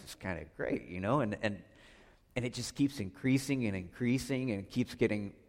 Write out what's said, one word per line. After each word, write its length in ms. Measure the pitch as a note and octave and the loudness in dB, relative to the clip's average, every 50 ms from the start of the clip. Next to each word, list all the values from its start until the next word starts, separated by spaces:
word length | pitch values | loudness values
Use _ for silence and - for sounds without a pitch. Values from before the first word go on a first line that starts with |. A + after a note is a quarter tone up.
| - | -12
is 120 | - - | -16 -14
kinda 280 | - - F#2+ F2+ D#2 D#2 D2+ - | -8 -6 -6 -6 -6 -8 -10 -8
great," 320 | - - - - - - A#1 | -6 -2 -2 -2 -2 -4 -6
you 100 | F2 F2+ | -6 -2
know, 220 | F#2+ G#2 C3 D3+ | 0 2 2 2
and, 180 | B2 G#2 G2+ - | 2 0 -2 0
and, 200 | A2+ G#2+ G2+ F2 - - - - - - - - - - - _ _ _ - | -2 -2 -2 -4 -10 -16 -20 -20 -20 -20 -20 -20 -20 -20 -20 _ _ _ -4
and 100 | B2+ A#2 | -2 -2
it 100 | B2 - | -2 -2
just 200 | B2 A#2+ - - | -4 -6 -4 0
keeps 240 | - C#3+ C#3 - - | 2 2 2 2 0
increasing 680 | G2+ F#2 - - - C3 C3 C3+ C3+ - C#3 C3 A#2+ | -6 -6 -4 0 2 4 4 4 4 2 0 2 2
and 100 | G#2 G2 | 0 0
increasing 760 | F#2 F2+ F2+ - - B2 A#2+ B2+ C3 B2 - C#3 B2+ C3 C3 | -2 -4 -6 -4 0 2 4 4 4 2 0 -2 0 0 0
and 180 | G#2 G2 F#2+ - | -2 -2 -4 -2
keeps 280 | - B2 A#2+ - - | 0 0 0 0 2
getting, 360 | - A#2+ G#2+ G#2 G#2+ G2+ G2 - - - | 2 2 2 2 0 -4 -6 -10 -14 -20